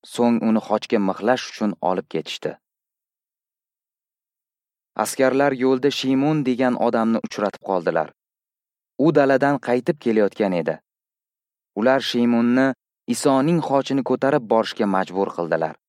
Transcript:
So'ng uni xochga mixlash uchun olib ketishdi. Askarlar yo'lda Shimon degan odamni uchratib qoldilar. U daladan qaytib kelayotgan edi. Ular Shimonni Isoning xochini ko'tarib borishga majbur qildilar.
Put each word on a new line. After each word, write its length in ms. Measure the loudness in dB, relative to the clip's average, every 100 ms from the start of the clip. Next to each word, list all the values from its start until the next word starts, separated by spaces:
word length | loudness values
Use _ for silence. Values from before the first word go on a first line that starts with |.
| -12
So'ng 240 | 0 2 2 2
uni 140 | 0 0
xochga 320 | -4 0 0 0
mixlash 340 | -2 0 -2 -4
uchun 200 | -6 -6 -2
olib 260 | -2 -2 -4
ketishdi. 380 | -8 -8 -8 -8 -10 _ _ _ _ _ _ _ _ _ _ _ _ _ _ _ _ _ _ _ _ _ _ _ -6
Askarlar 480 | -6 0 2 2 0 2
yo'lda 260 | 0 2 0 -2
Shimon 380 | 0 0 2 0 0
degan 300 | 0 0 2 0
odamni 320 | 2 0 0 -4
uchratib 360 | -4 -4 -4 -2
qoldilar. 400 | 0 0 -2 -4 _ _ _ _ _ _ _ _ _
U 80 | 4 4
daladan 380 | 4 4 2 0 0
qaytib 300 | -2 0 -2
kelayotgan 500 | 0 2 2 0 -2
edi. 220 | 0 -2 -6 _ _ _ _ _ _ _ _ _ -2
Ular 220 | 2 2
Shimonni 680 | 0 0 2 2 2 2 0 -2 _ _ -8
Isoning 520 | -2 2 2 2 0 0
xochini 360 | -2 0 -4
ko'tarib 400 | -2 -2 0 0 2
borishga 340 | 0 0 -2 -2
majbur 440 | 0 -2 -4 -4 -4
qildilar. 400 | -2 -2 -2 -8